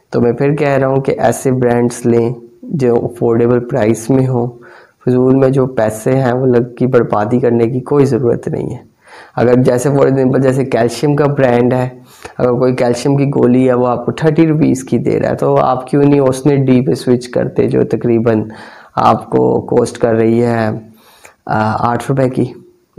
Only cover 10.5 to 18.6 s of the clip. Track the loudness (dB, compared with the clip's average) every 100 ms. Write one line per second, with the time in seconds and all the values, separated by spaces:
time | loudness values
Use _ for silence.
10.5 | 0 -2 -2 -2 -2 -2 0 0 2 2
11.5 | 2 2 0 -2 -8 -20 -20 -16 -4 -2
12.5 | 0 0 0 -2 0 -2 0 0 0 2
13.5 | 4 2 2 0 -2 -4 -2 0 2 2
14.5 | 2 0 -2 -2 -4 -2 -2 -2 -2 0
15.5 | 0 0 -2 -2 2 4 4 2 0 0
16.5 | 2 2 2 2 -2 0 -2 -2 -4 -2
17.5 | -2 0 0 -2 -2 0 0 2 0 -2
18.5 | -10